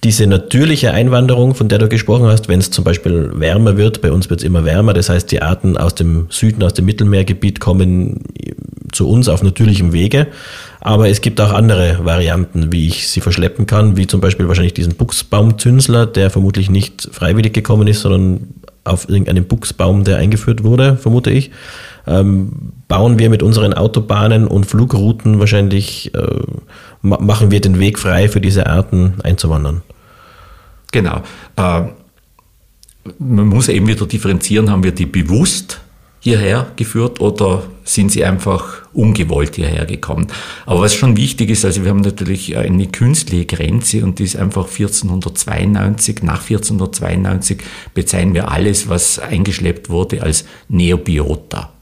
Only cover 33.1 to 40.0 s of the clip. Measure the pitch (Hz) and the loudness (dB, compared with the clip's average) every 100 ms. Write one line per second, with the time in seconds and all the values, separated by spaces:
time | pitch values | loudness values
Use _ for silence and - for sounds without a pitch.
33.1 | - 135 110 104 104 127 - 104 104 95 | -12 -2 2 4 2 2 2 0 0 -2
34.1 | 110 95 90 - 104 107 98 92 85 85 | -4 -2 -2 0 2 2 2 0 0 -2
35.1 | 95 76 98 180 - - - - _ _ | -2 0 0 0 -2 -10 -18 -20 _ _
36.1 | _ - 113 101 110 127 - 113 117 120 | _ -2 0 2 -2 -4 -6 -6 -2 -4
37.1 | 120 104 101 98 90 - - - - 101 | -2 -2 0 0 -2 -6 -16 -6 0 0
38.1 | 101 85 92 101 92 - - - - 110 | 0 0 0 -2 -4 -4 -16 -12 0 0
39.1 | 107 80 80 73 - 78 80 78 76 | 2 0 -2 -2 -4 -4 -4 -6 -8